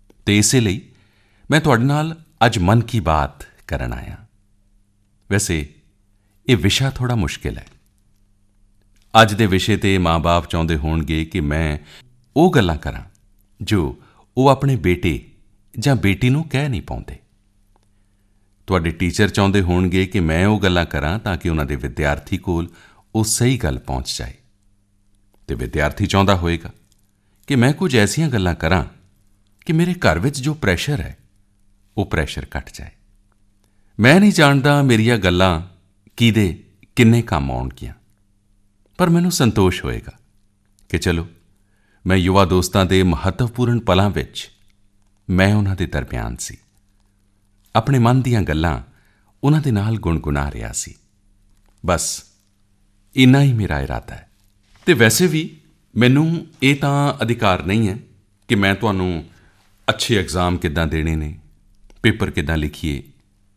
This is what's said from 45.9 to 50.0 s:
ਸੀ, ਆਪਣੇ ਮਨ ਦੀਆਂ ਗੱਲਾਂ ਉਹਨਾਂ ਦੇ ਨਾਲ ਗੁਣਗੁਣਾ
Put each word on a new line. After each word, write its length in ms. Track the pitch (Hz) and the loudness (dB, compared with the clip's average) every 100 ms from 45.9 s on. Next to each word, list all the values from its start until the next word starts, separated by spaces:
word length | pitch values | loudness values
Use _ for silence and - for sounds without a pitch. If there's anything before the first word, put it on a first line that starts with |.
| 71 - 60 57 60 | -4 -6 -8 -8 -10
ਸੀ, 220 | - - _ _ _ _ _ _ _ _ _ _ _ 113 | -14 -16 _ _ _ _ _ _ _ _ _ _ _ -2
ਆਪਣੇ 240 | 113 135 | 0 2
ਮਨ 220 | 117 131 | 2 2
ਦੀਆਂ 200 | 127 117 | 0 0
ਗੱਲਾਂ 420 | 82 76 82 64 55 _ _ _ _ _ | 0 -2 -2 -4 -8 _ _ _ _ _
ਉਹਨਾਂ 180 | 139 156 | 0 2
ਦੇ 100 | 135 | 2
ਨਾਲ 260 | 104 104 | 0 -2
ਗੁਣਗੁਣਾ 540 | 110 | -2